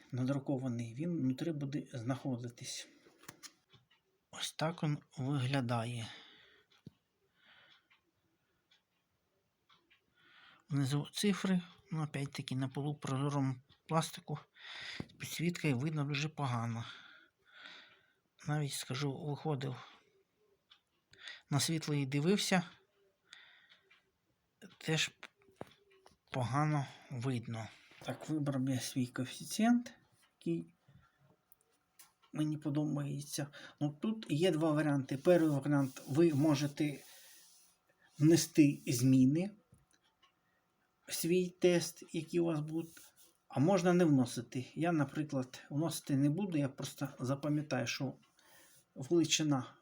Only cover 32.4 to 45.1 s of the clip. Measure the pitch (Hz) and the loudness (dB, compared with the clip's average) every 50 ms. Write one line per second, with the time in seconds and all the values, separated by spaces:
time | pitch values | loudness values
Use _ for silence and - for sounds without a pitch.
32.4 | 151 151 151 147 - 156 139 151 151 151 151 147 143 143 143 143 143 - - - | -2 0 -2 -2 -2 -2 0 0 0 0 -2 -2 -4 -4 -6 -8 -8 -8 -6 -6
33.4 | 143 143 - - - - - - 147 147 147 - - 220 220 220 - - 147 147 | -6 -8 -10 -16 -20 -16 -8 -4 -4 -4 -2 -2 -4 -4 -4 -4 -4 -2 0 2
34.4 | 180 190 160 151 160 160 147 151 156 151 143 139 127 - 139 131 - 180 175 170 | 4 2 2 2 2 2 2 2 2 2 2 2 0 -2 -4 0 4 6 6 6
35.4 | 160 156 147 139 - 143 147 139 139 131 - - - - 131 156 175 170 147 135 | 6 4 2 2 2 2 2 2 2 0 -2 -8 -8 -2 2 4 4 4 6 4
36.4 | 151 160 147 135 147 143 - - 156 147 135 - - - - - - - - - | 4 4 4 4 2 -2 -2 -2 -2 -2 -4 -6 -12 -18 -20 -20 -20 -20 -20 -20
37.4 | - - - - _ _ _ _ _ _ _ _ _ _ _ - 143 160 170 160 | -20 -20 -20 -20 _ _ _ _ _ _ _ _ _ _ _ 4 6 8 8 8
38.4 | - - - 165 147 143 143 - - - 131 117 127 135 131 131 127 131 147 165 | 6 4 6 6 6 6 6 2 -2 -2 0 4 6 6 8 8 8 6 6 2
39.4 | 185 208 - - _ _ - - _ _ _ _ _ _ _ _ _ _ _ _ | 0 -4 -6 -12 _ _ -20 -20 _ _ _ _ _ _ _ _ _ _ _ _
40.4 | _ _ _ _ _ _ _ _ _ _ _ _ _ - - - - 165 180 185 | _ _ _ _ _ _ _ _ _ _ _ _ _ -10 -6 -2 0 2 2 2
41.4 | 180 175 - - - 180 175 170 170 - - - - - - 165 151 - - 175 | 2 0 -2 4 4 6 6 6 2 -2 -8 -12 -14 -8 -8 -8 -6 -2 0 0
42.4 | 170 170 160 147 151 151 160 165 165 - - - - - _ _ - - _ _ | 0 2 0 -2 -2 -4 -4 -6 -6 -6 -12 -20 -20 -20 _ _ -20 -20 _ _
43.4 | _ - - 127 139 180 202 180 170 180 175 180 180 156 147 131 127 123 - 127 | _ -6 0 2 4 6 6 6 6 6 6 6 6 6 6 6 4 2 0 -8
44.4 | 113 - - 127 123 - - 143 156 175 170 151 139 139 | -8 -6 -6 -8 -8 -8 -6 -2 0 0 2 2 0 0